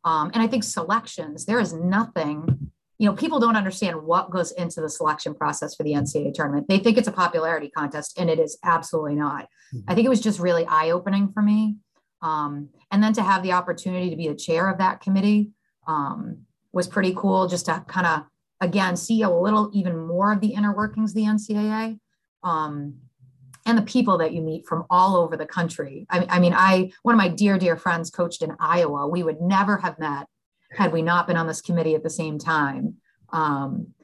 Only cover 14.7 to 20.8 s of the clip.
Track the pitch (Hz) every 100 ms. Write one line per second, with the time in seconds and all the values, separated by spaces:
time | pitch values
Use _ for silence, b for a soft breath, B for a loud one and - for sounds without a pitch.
14.7 | 185 185 - - 196 202 208 208 _ _
15.7 | _ - 156 139 - - - - _ _
16.7 | 180 175 202 190 185 196 190 180 180 -
17.7 | 160 - 180 180 160 - _ _ _ 180
18.7 | 196 185 180 - 226 208 175 196 214 208
19.7 | 202 180 165 165 175 202 208 214 208 208
20.7 | 196